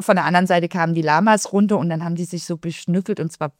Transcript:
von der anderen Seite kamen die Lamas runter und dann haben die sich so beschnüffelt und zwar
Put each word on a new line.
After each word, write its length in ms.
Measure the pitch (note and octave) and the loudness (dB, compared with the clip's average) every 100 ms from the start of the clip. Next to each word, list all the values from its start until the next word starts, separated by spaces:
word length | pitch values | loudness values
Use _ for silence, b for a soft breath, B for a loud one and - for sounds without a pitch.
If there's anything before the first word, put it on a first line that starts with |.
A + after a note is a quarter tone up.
von 160 | G3+ F3+ | 0 2
der 80 | |
anderen 240 | D#3 F3+ F#3 | 4 2 4
Seite 200 | F3 E3+ | 2 0
kamen 260 | F3+ E3 | -2 0
die 80 | E3 | 0
Lamas 500 | D#3 D#3 A3 G#3+ - | 2 4 4 2 2
runter 260 | G3+ G#3 G#3 | 0 2 2
und 100 | E3+ | 0
dann 140 | D#3+ | -4
haben 120 | E3+ E3+ | -4 -6
die 80 | |
sich 200 | E3+ E3+ - | -6 -8 -8
so 100 | E3 | -8
beschnüffelt 640 | E3+ - - F#3 F#3+ G3+ | -8 -8 -2 -2 -2 -4
und 100 | D#3+ | -6
zwar 220 | - D3+ | -6 -8